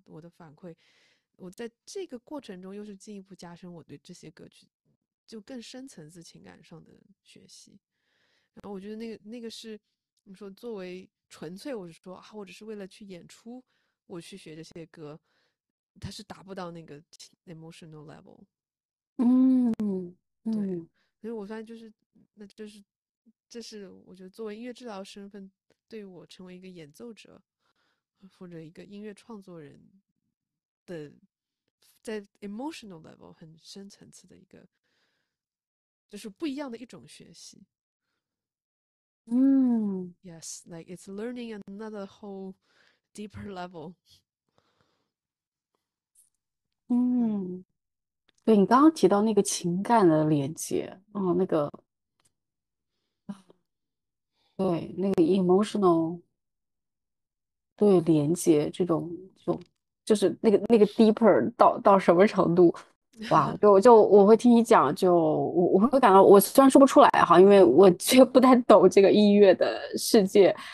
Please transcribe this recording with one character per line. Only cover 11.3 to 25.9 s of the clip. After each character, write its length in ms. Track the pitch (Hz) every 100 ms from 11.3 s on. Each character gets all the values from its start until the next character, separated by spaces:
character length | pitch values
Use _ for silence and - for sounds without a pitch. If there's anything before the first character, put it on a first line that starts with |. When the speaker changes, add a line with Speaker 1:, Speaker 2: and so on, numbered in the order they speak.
Speaker 1:
纯 260 | - 156 185
粹 180 | 294
我 140 | 233 175
是 60 |
说， 200 | 160 185
啊， 160 | 180 -
我 100 | 214
只 80 | 190
是 140 | 180 214
为 80 |
了 120 | 208 190
去 200 | - 196
演 200 | 180 160
出， 380 | _ 226 247 _ _ _ _
我 160 | - 175
去 160 | 165 196
学 180 | 170
这 80 | 156
些 220 | 160 175
歌， 340 | 160 - 147 156 _ _ _ _ _ _ _ _
它 120 | 196
是 120 | 196
达 200 | 208 180
不 120 | 185
到 160 | 190 175
那 140 | 170
个 180 | 160 147 _ _ - _ -
emotional 580 | 160 160 165 165 156
level。 400 | 151 151 - - _ _ _ _ _ _ _ -
Speaker 2:
嗯， 560 | 240 254 262 254 240 220 208 185 175 180 _ _
Speaker 1:
对， 80 | 226
Speaker 2:
嗯。 360 | 220 196 175 165 _ _ _
Speaker 1:
所 100 | 220
以 20 |
我 140 | 226 196
发 100 | 220
现 80 |
就 100 | 220
是， 160 | 226 226 _ _ _ _
那 120 | 208 202
就 220 | - 214
是， 160 | 214 202 _ _ _ 233 _ _
这 140 | 240
是 260 | 226 214 190 190
我 100 | _
觉 80 | 185
得 60 | 185
作 160 | 190
为 100 | 220
音 80 | 214
乐 120 | 247
治 100 | 240
疗 180 | 247 196
身 280 | 196 208 202
份， 200 | 202 190 _ _ _
对 160 | _